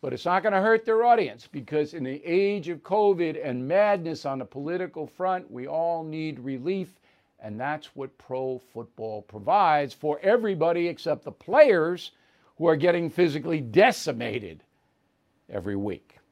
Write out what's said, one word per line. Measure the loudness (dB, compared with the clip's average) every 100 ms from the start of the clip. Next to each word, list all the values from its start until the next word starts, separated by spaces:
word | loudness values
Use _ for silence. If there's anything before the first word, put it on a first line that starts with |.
But | -8
it's | -6
not | 0 0
gonna | 2 2
hurt | 4 2 2
their | 2
audience, | 4 4 2 -6 -14
because | -14 -4 -2 -2
in | -4
the | -8 -6
age | 0 2 2 0 -6
of | -10
covid | -4 2 2 2 0 -2
and | -6 -6 0
madness | 2 4 2 -2 -6 -6
on | -6
the | -8
political | -10 -6 -6 -6 -8 -12
front, | _ -2 -2 -6
we | -12 -6
all | -4 -2 -2
need | -6 -6 -6 -8
relief, | -8 -6 -4 -4 -6 _ _ _ _ _
and | -14 -8
that's | -6 -8 -10 -14
what | -14 _
pro | -10 -6 -6 -8
football | _ -16 -14 -12 -10 -10
provides | -14 -10 0 2 4 2 0
for | -6 -6 -2
everybody | 2 2 2 0 2 2 -2
except | -4 -4 -4
the | -6
players | -16 0 8 8 8 2 -2 -8 _ _ _ _ _
who | 2
are | 4
getting | 4 2 0
physically | 2 2 2 -2 -4
decimated | 2 6 6 4 -4 -6 -6 -6 -10 -16 _ _ _ _ _ _ _ _ _
every | -8 -6 -4
week. | -6 -8 _ _ _